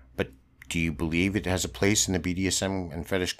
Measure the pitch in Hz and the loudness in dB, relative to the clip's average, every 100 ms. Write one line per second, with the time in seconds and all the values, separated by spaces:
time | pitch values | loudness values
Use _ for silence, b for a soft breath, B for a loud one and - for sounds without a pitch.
0 | b - 95 - _ _ - 85 82 73 | b -8 -8 -10 _ _ -6 0 0 0
1 | 82 85 98 101 90 92 - - 101 104 | 0 2 2 2 0 0 -2 0 2 4
2 | - 92 90 90 95 - 95 95 85 78 | 2 0 0 0 0 0 0 -2 -4 -8
3 | 78 95 90 | -2 0 0